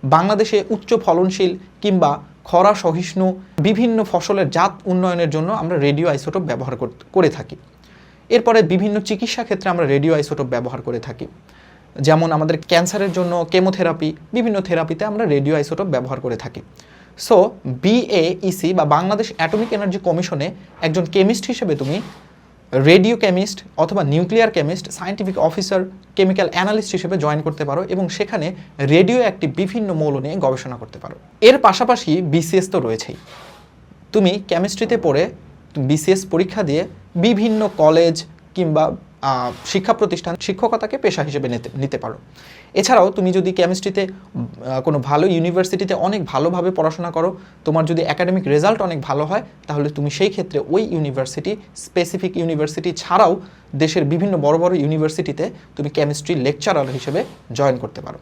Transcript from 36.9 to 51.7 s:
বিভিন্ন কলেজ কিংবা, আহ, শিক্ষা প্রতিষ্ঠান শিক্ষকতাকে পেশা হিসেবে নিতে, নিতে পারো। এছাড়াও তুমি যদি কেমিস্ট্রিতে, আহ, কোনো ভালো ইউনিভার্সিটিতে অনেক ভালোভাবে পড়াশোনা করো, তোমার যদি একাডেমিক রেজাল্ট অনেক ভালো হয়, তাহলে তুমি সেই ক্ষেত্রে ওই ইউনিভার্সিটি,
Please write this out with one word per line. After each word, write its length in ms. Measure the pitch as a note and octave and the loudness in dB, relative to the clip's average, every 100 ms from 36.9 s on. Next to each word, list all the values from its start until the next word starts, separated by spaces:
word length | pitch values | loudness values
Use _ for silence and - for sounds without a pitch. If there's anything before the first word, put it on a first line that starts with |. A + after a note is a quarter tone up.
| - - F3 | -10 -10 0
বিভিন্ন 540 | G3+ G#3 A3+ A3 G#3+ - | 2 2 2 0 -2 4
কলেজ 480 | D#3 D#3+ E3+ E3 - - - | 4 6 4 2 -8 -20 -12
কিংবা, 420 | - E3+ D#3 D#3 - - - | -4 0 2 0 -4 -16 -8
আহ, 300 | C3+ C3 B2 A#2 - | -4 -2 -4 -8 -4
শিক্ষা 260 | G3 F#3+ | -4 0
প্রতিষ্ঠান 440 | A3+ G#3 E3+ - G#3 | 0 0 -2 -6 -8
শিক্ষকতাকে 580 | - F#3+ A#3 A3+ G#3+ C#4 | -6 -2 -2 -2 -4 -2
পেশা 240 | G#3 - | -2 -2
হিসেবে 260 | D3 C#3+ C3 | -4 -4 -4
নিতে, 220 | A#2+ B2 | -6 -8
নিতে 240 | C#3 C#3 C3 | -8 -6 -6
পারো। 200 | A2+ G#2+ - - - - - | -8 -12 -18 -20 -20 -20 -6
এছাড়াও 360 | - F#3+ A#3 F#3 | -2 4 6 4
তুমি 220 | F#3+ F#3 | 2 0
যদি 200 | F#3 F3+ | 2 0
কেমিস্ট্রিতে, 500 | F#3 F3 F#3 G3+ F#3+ | 2 0 0 -4 -4
আহ, 760 | F#3+ - - B2 A#2+ - B2 C3 | -4 -8 -14 -10 -10 -10 -6 -4
কোনো 180 | C3 D3 | 0 -2
ভালো 280 | C3 D3 F#3 | 0 2 4
ইউনিভার্সিটিতে 680 | E3 E3+ F3 F#3 F#3 F#3+ | 2 2 0 0 -2 -2
অনেক 300 | F#3+ F3+ G#3 | 0 0 -2
ভালোভাবে 460 | D#3+ C3 D#3+ F3+ F3 | -4 -2 0 0 -2
পড়াশোনা 400 | F#3 D#3+ D#3 F3 | 0 -2 -2 -6
করো, 260 | D#3+ E3+ F#3 - - | -2 -2 -4 -18 -10
তোমার 200 | - D#3 | -2 0
যদি 180 | D#3+ E3 | 0 0
একাডেমিক 440 | - D3+ F3+ F#3 F#3+ | -2 -2 0 0 2
রেজাল্ট 360 | D3 F3+ A3 | 2 2 0
অনেক 180 | F#3+ D#3+ | -2 -4
ভালো 240 | B2+ C#3 | -4 -2
হয়, 180 | D3+ G3+ - - - | -2 -4 -6 -20 -8
তাহলে 220 | D3 C#3+ | -4 -4
তুমি 220 | D3 D3 | -2 -4
সেই 200 | C#3+ G3 | 0 -2
ক্ষেত্রে 300 | G3 F3 C#3+ - | -2 -4 -4 0
ওই 140 | F3 | 0
ইউনিভার্সিটি, 760 | A3 E3 D3 C3 C3 - E3 G#3 - | 0 -2 -4 -4 -6 -6 -6 -8 -12